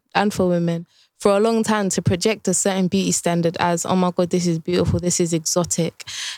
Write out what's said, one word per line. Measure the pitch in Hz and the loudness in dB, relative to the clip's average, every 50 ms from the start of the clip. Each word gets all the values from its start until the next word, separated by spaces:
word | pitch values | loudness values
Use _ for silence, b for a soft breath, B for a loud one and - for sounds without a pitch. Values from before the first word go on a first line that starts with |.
| _ _ - | _ _ -2
and | - 202 208 - | 0 0 0 0
for | - 190 180 | 0 0 2
women, | 175 170 170 170 170 170 175 b b b b b b _ | 2 0 0 -2 -2 -4 -6 b b b b b b _
for | - 208 196 | 2 2 4
a | 202 | 4
long | 214 226 226 226 220 | 2 2 2 0 0
time | 214 220 214 202 185 | 0 0 0 0 0
to | - 190 | -2 0
project | 175 - 190 175 - 220 214 214 - 196 | 0 0 0 2 0 0 -2 0 -2 -2
a | 175 | 0
certain | - - 202 185 190 185 175 | 0 0 0 0 0 0 0
beauty | - 196 185 175 | 0 0 0 0
standard | 170 - - 175 170 170 170 165 175 - | -2 0 0 0 0 2 0 0 0 0
as, | - 175 170 170 - | 0 0 0 0 0
"Oh | - 185 | 0 0
my | 185 185 180 | 2 2 0
God, | 175 - 180 170 | 0 0 -2 0
this | - 180 175 | 0 0 0
is | 175 165 160 | 0 0 0
beautiful, | - - 175 185 180 175 175 175 | -2 -2 0 0 2 2 0 0
this | 170 175 - - | 0 0 0 0
is | 180 165 170 | 0 0 0
exotic." | 160 160 - - 180 170 - - - 165 - - _ - B B B B B B | -2 -2 -2 -2 -2 0 -2 0 -2 -2 -4 -4 _ -16 B B B B B B